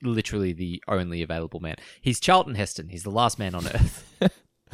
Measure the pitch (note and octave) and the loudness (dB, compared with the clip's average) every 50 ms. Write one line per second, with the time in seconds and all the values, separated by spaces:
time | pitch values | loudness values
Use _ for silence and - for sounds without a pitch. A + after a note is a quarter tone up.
0 | - B2 A#2 A2 G#2 - A2 G#2 G2 F#2 E2+ D#2+ F#2 F2 E2+ E2 - - G#2+ F#2 | -4 -2 0 0 0 0 0 0 0 0 0 -2 -4 -4 -6 -6 -4 -2 0 0
1 | F2+ F2 E2+ E2+ E2 D#2+ E2 E2 E2 D#2 - - E2 D#2+ D#2 - - - - - | 0 -2 -2 -4 -4 -4 -4 -4 -6 -6 -8 -8 -8 -8 -8 -8 -12 -18 -14 -6
2 | - C3+ A#2+ - - - F#3 F#3 F3 D3+ B2 G#2 G2+ - - - D#2 E2+ F#2 E2+ | -2 -2 0 0 4 6 6 6 4 2 -2 -4 -4 -4 -4 -8 -10 -10 -10 -10
3 | F2 G#2 G2 A#2 B2 A2+ - - G#2 F#2 F2+ F2+ E2+ - - A#2+ B2 - - - | -8 -2 0 2 2 2 2 0 -4 -4 -4 -4 -4 -2 2 4 2 2 2 -6
4 | - - - - - F#3+ - - _ _ _ _ _ - | -18 -12 -2 4 4 4 2 2 _ _ _ _ _ -8